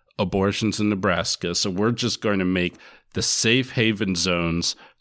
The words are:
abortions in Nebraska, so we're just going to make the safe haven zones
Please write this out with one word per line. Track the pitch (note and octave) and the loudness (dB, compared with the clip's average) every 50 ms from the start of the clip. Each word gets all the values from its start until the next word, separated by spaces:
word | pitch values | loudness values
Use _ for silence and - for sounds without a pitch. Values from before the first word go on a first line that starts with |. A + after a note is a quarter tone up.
| _ _ _ - | _ _ _ -4
abortions | G#2+ F2+ G2+ G2 F#2+ G2+ G2 - A2+ G#2+ F#2+ - | -4 0 0 0 2 2 0 0 -2 -2 0 0
in | G#2+ G#2 | 0 0
Nebraska, | G#2 F#2+ F#2+ G2+ F2 F2 G2 - - - - E2+ F2 | 0 0 0 0 0 0 0 -2 -4 -4 -4 -4 -2
so | - - G#2 | -2 -2 -2
we're | F#2 F2+ G#2 A#2 | -2 0 0 0
just | B2 - A#2+ A#2+ - - | 0 0 -2 -4 -4 -2
going | - A2 G2+ F#2+ | -2 0 0 2
to | F#2 | 2
make | F2+ F#2 F2+ F2 F2 - - - - - - _ _ - | 2 2 0 0 -2 -4 -8 -20 -20 -20 -20 _ _ -6
the | - | -4
safe | - - - - - A2+ A#2+ C3 B2 B2+ - | -2 0 0 0 2 4 4 2 2 0 0
haven | B2+ A2+ A2+ A2 G2+ G#2+ F#2+ F#2 | 0 2 2 2 0 0 -2 0
zones | F2 E2+ F#2 F2 E2+ E2+ E2+ E2 E2+ F2 - - - - - _ _ | 0 0 0 0 0 0 0 0 0 -2 -2 -4 -6 -12 -20 _ _